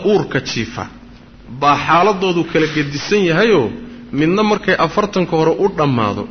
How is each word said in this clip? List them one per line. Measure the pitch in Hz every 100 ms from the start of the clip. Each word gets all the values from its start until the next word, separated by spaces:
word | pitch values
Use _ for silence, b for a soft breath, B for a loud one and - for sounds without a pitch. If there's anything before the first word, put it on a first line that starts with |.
| -
uurka | 202 143 139
jiifa | - - 110 - 92 - - - - - -
baa | 123 143 143
xaaladoodu | 143 160 190 196 190 170 160
kala | 165 156
gedisan | 151 143 143 - 208 185
yahayoo, | 160 226 190 113 - - B -
midna | 135 156 190
markay | 214 208 - 180
afartanka | 160 180 208 190 175 160
hore | 160
u | 160 196 175
dhammaado | 147 123 107 101 101